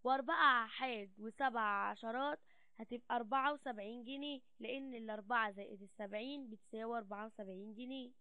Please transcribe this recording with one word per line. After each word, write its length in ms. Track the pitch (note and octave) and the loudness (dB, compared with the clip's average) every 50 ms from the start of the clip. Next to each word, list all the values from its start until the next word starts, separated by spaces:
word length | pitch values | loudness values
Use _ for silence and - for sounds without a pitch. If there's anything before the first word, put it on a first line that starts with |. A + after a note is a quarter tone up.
| - | 4
وأربعة 600 | B3 C4+ C4+ B3+ C4+ E4 E4+ D#4+ C#4+ B3+ A#3+ A3+ | 4 4 4 4 2 6 8 10 10 10 8 4
آحاد 480 | A3 - - C4 C4 A#3+ G#3+ G3+ G3 G3 - | 0 -2 -2 -2 -2 -2 -4 -6 -8 -10 -8
وسبع 720 | G#3 A3+ A3+ - C#4 C4 A#3 A#3 A3 G#3 G3+ G3+ G3+ G3+ | -8 -8 -2 2 2 2 4 4 2 4 4 2 2 0
عشرات 500 | G#3 - - A3+ A3+ B3+ C4+ D4 C#4+ - - - - - - - - - | 0 -2 -4 -4 -2 0 0 0 -2 -2 -8 -20 -20 -20 -20 -20 -14 -14
هتبقى 380 | A3+ - A#3+ A#3 - - - | -8 -8 -8 -8 -4 0 0
أربعة 360 | A#3+ A#3 G#3 B3+ C4+ C4 C#4+ | 0 2 2 2 2 4 2
وسبعين 520 | D4 C#4+ - - A#3 G#3 G3 G#3 A#3 B3 A#3 | 0 0 -4 -6 -6 -6 -6 -8 -8 -8 -8
جنيه، 360 | A#3+ C4+ C#4 C#4+ D4 C#4+ C4 B3 - - - | -8 -6 -4 -4 -4 -6 -6 -10 -18 -14 -10
لأن 360 | A3+ A3+ B3+ C4+ C4+ C4+ B3 | -6 -6 -4 -4 -6 -6 -8
الأربعة 560 | A3+ A3+ A3 G#3+ G#3+ G3+ G3+ B3 A#3 A3 G#3 | -8 -6 -6 -6 -6 -4 0 2 2 2 0
زائد 320 | G3 G3 G3+ - G#3+ F#3+ | -2 -6 -10 -12 -12 -14
السبعين 680 | G3+ G3 - - G#3+ G3 G3+ G#3+ A#3 C4+ C#4+ C#4+ C4+ A3+ | -16 -18 -10 -8 -8 -6 -4 -6 -4 -4 -6 -8 -8 -10
بتساوي 480 | G#3+ G#3 - - - A3 A3+ A3+ A#3 A#3 | -12 -16 -14 -12 -8 -6 -4 -4 -4 -4
أربعة 280 | G#3+ G3 G#3 G3+ G#3+ | -4 -6 -8 -8 -8
وسبعين 480 | A3 - - G#3 F#3+ F#3 F#3 G3+ A3 G#3+ | -10 -8 -10 -10 -8 -8 -10 -10 -10 -10
جنيه 360 | G#3+ B3+ B3 C4+ C4+ B3+ B3 B3+ - | -10 -8 -8 -8 -8 -8 -10 -16 -20